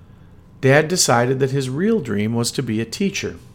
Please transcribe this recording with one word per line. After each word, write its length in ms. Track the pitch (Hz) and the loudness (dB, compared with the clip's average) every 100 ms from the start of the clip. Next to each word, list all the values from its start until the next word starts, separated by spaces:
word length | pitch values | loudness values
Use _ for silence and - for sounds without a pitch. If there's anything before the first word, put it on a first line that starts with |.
| - - - - - - | -20 -20 -20 -20 -20 -2
Dad 260 | 131 143 156 | 4 4 4
decided 520 | 180 - 120 123 131 | 2 2 2 2 0
that 100 | 135 | 0
his 180 | 139 127 | -2 -4
real 320 | 135 208 226 | -2 0 0
dream 360 | 117 101 107 117 | -2 -2 -2 0
was 160 | 120 | -2
to 100 | - | -2
be 180 | 120 110 | -2 -2
a 60 | 113 | -4
teacher 520 | - 196 - 95 - - | -2 -2 -2 -6 -10 -16